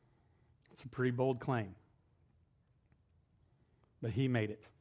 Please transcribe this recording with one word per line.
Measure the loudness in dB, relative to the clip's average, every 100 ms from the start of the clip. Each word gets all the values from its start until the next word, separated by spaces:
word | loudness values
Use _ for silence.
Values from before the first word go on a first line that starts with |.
| _ _ _ _ _ _ _
It's | -18
a | -10
pretty | 0 0
bold | 2 2 0
claim. | 0 0 -2 -8 _ _ _ _ _ _ _ _ _ _ _ _ _ _ _ _ _ _ _ _ _ -8
But | -4
he | 0 2
made | 2 0
it. | -4 -14 _